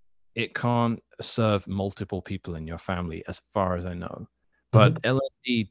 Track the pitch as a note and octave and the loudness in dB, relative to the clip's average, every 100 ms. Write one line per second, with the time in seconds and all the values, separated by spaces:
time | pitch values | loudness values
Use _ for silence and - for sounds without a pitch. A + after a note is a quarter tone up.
0 | _ _ _ - A2+ - A#2+ A#2+ A#2 A2+ | _ _ _ -6 -6 -2 0 2 2 0
1 | - - - - A2 G2+ G2 G2 G2 - | -8 -12 -6 0 2 2 0 -4 -4 -6
2 | G2 F#2 - F#2+ - E2 D#2 E2 - F2+ | -8 -8 -6 -10 -8 -8 -8 -8 -4 -4
3 | F2 E2 F2+ F#2+ - G#2+ F#2 F2 F2+ F2 | -4 -8 -10 -12 -6 0 0 0 -6 -8
4 | F2 - - _ _ _ _ A2 G#2 - | -10 -12 -16 _ _ _ _ 8 8 6
5 | A2+ C3 C3+ _ C3 A#2+ G2+ | 0 0 -2 _ -2 0 0